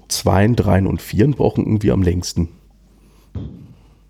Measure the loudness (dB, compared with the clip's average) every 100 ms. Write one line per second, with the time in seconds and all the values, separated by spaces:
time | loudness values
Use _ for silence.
0 | -4 -4 0 2 2 2 2 2 2 -2
1 | -4 0 2 2 -2 0 -2 0 0 2
2 | 2 0 -4 -4 -4 -6 _ _ _ _
3 | _ _ _ -14 -14 -16 -20 -20 -20 _